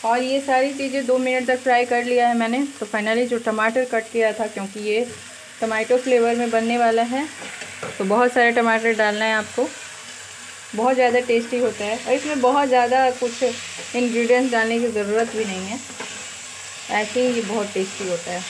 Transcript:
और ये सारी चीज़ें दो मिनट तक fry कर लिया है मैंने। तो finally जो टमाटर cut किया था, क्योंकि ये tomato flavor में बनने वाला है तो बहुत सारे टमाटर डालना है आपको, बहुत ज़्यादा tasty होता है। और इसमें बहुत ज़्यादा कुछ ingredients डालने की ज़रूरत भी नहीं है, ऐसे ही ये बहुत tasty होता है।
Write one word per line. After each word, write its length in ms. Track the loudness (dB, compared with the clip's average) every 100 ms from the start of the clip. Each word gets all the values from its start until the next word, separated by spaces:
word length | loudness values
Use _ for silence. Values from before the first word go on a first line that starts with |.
और 160 | 2 0
ये 180 | 2 0
सारी 320 | 2 2 2
चीज़ें 320 | -2 -2 -2
दो 120 | 2 2
मिनट 300 | 2 0 0
तक 120 | 0
fry 260 | 4 2
कर 180 | 4 0
लिया 240 | 2 2 4
है 100 | 2
मैंने। 240 | 2 0 -2 -4
तो 60 |
finally 400 | -4 -2 0 2 2
जो 80 | 0
टमाटर 460 | 0 2 2 2
cut 260 | 0 -2 -2
किया 200 | 0 0
था, 140 | 0 -6
क्योंकि 320 | -6 -8 -6
ये 240 | -2 -2 -2 -8 -16 -18 -18 -6
tomato 360 | -2 -2 2 2
flavor 380 | 4 4 4
में 140 | 2 2
बनने 260 | 0 2 2
वाला 240 | 4 4
है 240 | 2 -2 -4 -10 -14 -12 -14 -10 -10 -4
तो 80 |
बहुत 280 | 2 4 4
सारे 180 | 4 4
टमाटर 420 | 4 4 2 2
डालना 300 | 2 2 2
है 80 | 0
आपको, 340 | 0 -2 -4 -4 -6 -14 -16 -16 -16 -16 -16 -16 -16 -8
बहुत 200 | 0 2
ज़्यादा 240 | 4 4 4
tasty 380 | 2 0 2 0
होता 260 | 0 -2
है। 120 | -6 -4
और 160 | 0
इसमें 280 | -2 0 2
बहुत 260 | 4 4 4
ज़्यादा 420 | 4 4 4 4
कुछ 320 | 2 -4 -2
ingredients 1080 | -2 -2 -10 -12 -6 -2 0 0 4 4 4
डालने 280 | 2 0 0
की 80 | 0
ज़रूरत 460 | -2 0 0 0
भी 100 | -2
नहीं 200 | -4 -4
है, 140 | -6 -10 -10 -14 -12 -12 -14 -14 -14 -14 -14 -14 -4
ऐसे 360 | -4 -2 0 2
ही 60 |
ये 60 | 0
बहुत 300 | -2 -2 -2
tasty 360 | -2 -4 -4 -4
होता 220 | -4 -4
है। 100 | -6